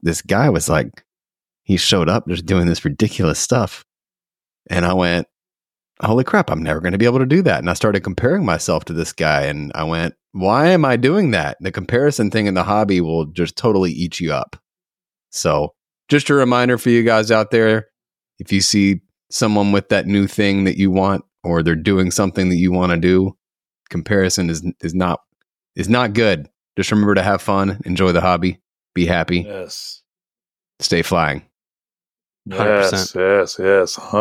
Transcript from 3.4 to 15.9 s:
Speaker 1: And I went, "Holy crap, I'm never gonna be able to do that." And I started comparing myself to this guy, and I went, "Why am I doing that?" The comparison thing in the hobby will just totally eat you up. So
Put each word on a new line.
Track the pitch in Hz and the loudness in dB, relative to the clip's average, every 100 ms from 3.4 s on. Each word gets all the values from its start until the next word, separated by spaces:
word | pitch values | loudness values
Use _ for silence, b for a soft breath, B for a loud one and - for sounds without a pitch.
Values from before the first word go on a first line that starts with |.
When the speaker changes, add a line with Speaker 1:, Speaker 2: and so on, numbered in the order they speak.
| - 123 101 - - _ _ _ _ _ _ _ - | 0 0 -2 -6 -20 _ _ _ _ _ _ _ -6
Speaker 1:
And | 90 87 | -2 0
I | |
went, | 92 87 87 - _ _ _ _ _ _ - | 2 0 0 -4 _ _ _ _ _ _ -6
"Holy | - 117 | 0 0
crap, | 131 214 - | 2 0 0
I'm | 80 | -2
never | 80 78 | -2 -2
gonna | 87 98 | -2 0
be | |
able | 117 127 | 2 2
to | 131 | 2
do | 156 | 2
that." | 170 80 | 2 0
And | 78 | -2
I | |
started | 87 110 101 | 0 0 0
comparing | 95 90 123 190 139 | -2 -2 0 0 0
myself | 78 - 80 - | -2 -2 -4 -4
to | |
this | 82 80 | -6 -6
guy, | - 80 73 | -2 0 0
and | 71 73 71 | 0 -4 -8
I | - | -6
went, | 78 82 82 - _ | -4 -4 -4 -8 _
"Why | 101 92 120 160 | -4 0 2 4
am | 185 | 4
I | 139 120 | 2 2
doing | 127 190 170 | 2 2 0
that?" | 101 71 - | 0 -2 -6
The | 95 | -8
comparison | 98 90 120 147 131 107 | -8 -4 0 0 0 0
thing | 113 104 | 0 0
in | |
the | 92 | 0
hobby | 87 104 107 92 | 0 0 2 2
will | 82 82 76 | 0 -2 -4
just | 85 82 - | -4 -6 -2
totally | 120 101 92 | 0 2 0
eat | 78 87 - | -2 -6 -6
you | 82 | -4
up. | 69 - - _ _ _ _ _ _ _ | -4 -6 -14 _ _ _ _ _ _ _
So | - - 76 76 - _ | -8 -2 -2 -2 -8 _